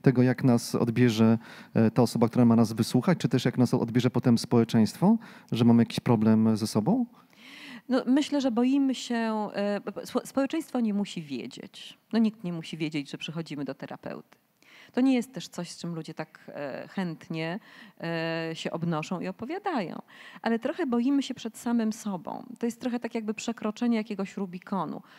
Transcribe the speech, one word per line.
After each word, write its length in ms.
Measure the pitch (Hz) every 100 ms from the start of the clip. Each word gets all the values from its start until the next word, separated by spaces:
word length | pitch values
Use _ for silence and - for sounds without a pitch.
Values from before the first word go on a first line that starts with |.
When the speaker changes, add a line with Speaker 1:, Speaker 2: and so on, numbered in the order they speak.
Speaker 1:
tego, 220 | - 123
jak 200 | 127 120
nas 320 | 135 117 - -
odbierze, 640 | 117 113 123 107 113 113 - - -
e, 180 | 113 113
ta 100 | -
osoba, 260 | 120 123 117
która 180 | 127 120
ma 100 | 113
nas 180 | 110
wysłuchać, 440 | 110 110 127 123 170
czy 120 | 127
też 160 | 127 127
jak 120 | 123
nas 160 | 120
odbierze 360 | 123 113 117 123
potem 280 | 123 123 117
społeczeństwo, 800 | - 123 113 117 107 - 180 226 - - -
że 140 | 110 117
mamy 160 | 117
jakiś 180 | 117 -
problem 580 | - 117 110 110 110 107
ze 100 | 110
sobą? 380 | 110 107 254 233 - _ _ - - - 247 -
Speaker 2:
No, 140 | 254 -
myślę, 360 | 269 285 285
że 100 | 262
boimy 440 | 226 247 277 269 240
się, 540 | - 233 226 214 208
e, 280 | - 202 202 - 202 190
spo-, 200 | 247 -
społeczeństwo 540 | - 294 330 - 254
nie 140 | 226
musi 280 | 202 202 -
wiedzieć. 760 | 151 127 - - - - - - _
No, 60 | 220
nikt 240 | 220 214
nie 100 | 175
musi 240 | 170 160 156
wiedzieć, 340 | 156 151 139
że 60 | 143
przychodzimy 480 | - 160 160 147 135
do 80 |
terapeuty. 640 | 135 - - - - - _ _ _ _ - -
To 80 | -
nie 120 | 262 254
jest 180 | 220
też 140 | 175 -
coś, 220 | - 175
z 80 | -
czym 180 | 170 165
ludzie 180 | 156
tak, 260 | 156 156 - -
e, 400 | - 143 - -
chętnie, 720 | - 180 156 - 160 160 170 - - 226 -
e, 540 | 170 165 165 165 165 160
się 160 | -
obnoszą 480 | 170 170 156 156 175
i 80 | 180
opowiadają. 760 | - 233 359 392 294 175 - - - - -
Ale 180 | - 226
trochę 260 | 262 - 302
boimy 380 | 240 240 285
się 100 | 262
przed 240 | 254 226 -
samym 360 | 247 240 220
sobą. 520 | 214 208 185 143 55 - -
To 60 | 233
jest 160 | 226
trochę 180 | 254 240
tak 160 | 240 233
jakby 180 | 214
przekroczenie 640 | 214 - 226 214 214 240 233
jakiegoś 400 | 214 196 196 -
Rubikonu. 640 | 190 180 - 196 151 147 -